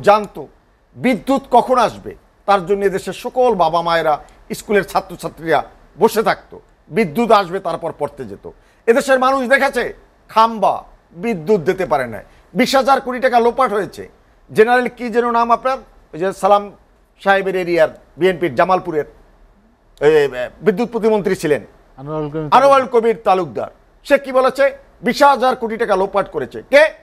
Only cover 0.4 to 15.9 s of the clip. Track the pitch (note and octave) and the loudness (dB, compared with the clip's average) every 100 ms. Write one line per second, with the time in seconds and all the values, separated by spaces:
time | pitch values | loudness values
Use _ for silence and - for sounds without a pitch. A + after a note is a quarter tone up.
0.4 | C3 _ _ _ _ A#2+ G3+ A3 - A3+ | -20 _ _ _ _ -4 -2 -2 -2 -4
1.4 | - A#3+ G#3+ B3+ G3+ G3+ G#2+ - _ _ | 2 0 2 0 0 -4 -14 -18 _ _
2.4 | - G3+ E3+ G3+ G3 F3+ - F3 B3 B3+ | 0 0 0 -2 0 -4 -8 -10 -8 0
3.4 | B3 G3 D#3+ E3+ E3+ E3 D#3+ C#3+ - _ | 0 2 0 0 0 0 0 -2 -6 _
4.4 | _ - - G3+ E3+ F#3 F#3 F3 D#3+ C#3+ | _ -14 -2 -2 0 -4 -6 -10 -14 -10
5.4 | D#3+ D3 A2 - _ - A3 A#3 G3 D#3 | -2 -2 -2 -14 _ -2 0 2 -2 -2
6.4 | - F2+ - _ _ D#3 F#3+ C#3+ A#3 G#3+ | -6 -20 -20 _ _ -4 -2 -2 2 2
7.4 | F3+ F#3+ E3+ E3 D#3+ C#3 C#3+ - A2+ F#2+ | 2 -6 -6 -8 -8 -8 -10 -10 -14 -14
8.4 | E2+ - _ _ - A#3 C4 C4 C4 C4+ | -18 -20 _ _ 2 2 4 2 2 0
9.4 | A#3+ C4+ C4+ B3 E3 - _ _ _ G#3+ | 2 2 2 -2 -6 -10 _ _ _ 2
10.4 | A3+ A3 F#3 A#2+ - _ _ E3 A#3 F#3+ | 2 2 -2 -2 -8 _ _ -10 -6 -6
11.4 | D3+ G#3+ D#3+ F#3 F3+ D3 B2 G#2 - _ | 0 0 0 -2 -2 -2 -4 -10 -16 _
12.4 | _ F3 B3+ C4+ B3 C4+ A#3+ B3+ B3+ A#3+ | _ -2 0 2 2 0 0 -4 0 2
13.4 | A#3 A#3 B3+ G3+ E3+ - - _ _ _ | 0 0 -2 -2 -6 -10 -18 _ _ _
14.4 | _ C3 A3 B3 A#3+ A#3+ A#3+ A#3 A#3+ A#3 | _ 2 4 4 0 -6 -4 -2 0 0
15.4 | A#3 A3+ C4 C4 G#3+ | 2 0 0 -6 -10